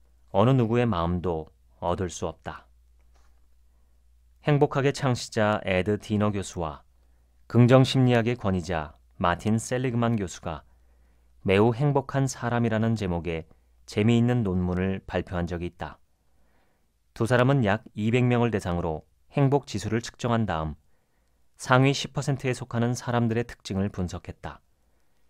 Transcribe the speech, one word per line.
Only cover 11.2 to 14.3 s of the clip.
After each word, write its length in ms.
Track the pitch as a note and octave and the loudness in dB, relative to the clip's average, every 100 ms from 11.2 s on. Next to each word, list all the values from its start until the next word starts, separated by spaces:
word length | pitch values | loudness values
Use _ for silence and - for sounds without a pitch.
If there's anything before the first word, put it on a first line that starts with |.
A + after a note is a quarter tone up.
| _ _ | _ _
매우 320 | G2 F#2+ A2+ | 2 4 4
행복한 520 | A2+ D3 C#3 C3+ C#3 C3+ | 2 0 0 0 -2 -2
사람이라는 720 | - A#2+ A#2+ A#2 A2 A2+ A2+ | -2 -2 0 0 0 0 0
제목의 500 | F#2+ E2+ E2 E2 - _ _ _ | -2 -4 -4 -8 -10 _ _ _
재미있는 580 | - - G#2+ A#2+ A#2+ | -8 0 2 4 4